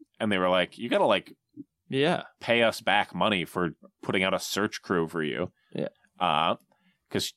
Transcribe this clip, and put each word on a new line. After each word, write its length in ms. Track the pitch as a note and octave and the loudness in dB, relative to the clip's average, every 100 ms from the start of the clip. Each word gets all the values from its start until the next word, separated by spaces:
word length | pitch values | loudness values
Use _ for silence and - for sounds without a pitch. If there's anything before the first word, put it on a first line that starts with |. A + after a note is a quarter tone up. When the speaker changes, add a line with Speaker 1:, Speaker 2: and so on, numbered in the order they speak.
| - _ | -20 _
Speaker 1:
And 100 | A2+ | -2
they 80 | G2 | 2
were 120 | F#2 | 2
like, 280 | F#2 F#2 - | 2 0 -4
"You 120 | A#2 | -2
gotta, 160 | G3+ D#3+ | 0 4
like, 280 | G2 - - _ - - _ _ | 2 0 -16 _ -20 -20 _ _
Speaker 2:
Yeah. 360 | C3+ D3 F3 - _ | 0 0 0 -6 _
Speaker 1:
pay 220 | - A#2 | 0 4
us 180 | A2+ - | 4 2
back 340 | - G2+ G2 F#2 | 0 2 0 0
money 300 | G2 G2 D#2+ | 0 0 -2
for 300 | F#2 F2 - - _ | -2 -4 -4 -16 _
putting 220 | - G2+ | -4 0
out 100 | F#2+ | 0
a 60 | F#2 | 0
search 420 | - - G#2+ - | -2 -2 -2 -4
crew 260 | - F#2 D#2+ | -2 -2 0
for 160 | E2 | -2
you." 280 | D2+ A#1 F2+ - _ | -4 -4 -6 -8 _
Speaker 2:
Yeah. 160 | - - - _ _ | -8 -8 -10 _ _
Speaker 1:
Uh, 360 | F2+ D2+ E2 A#2 _ _ _ _ _ | 0 2 0 -2 _ _ _ _ _
'cause 220 | G2 - | -6 -6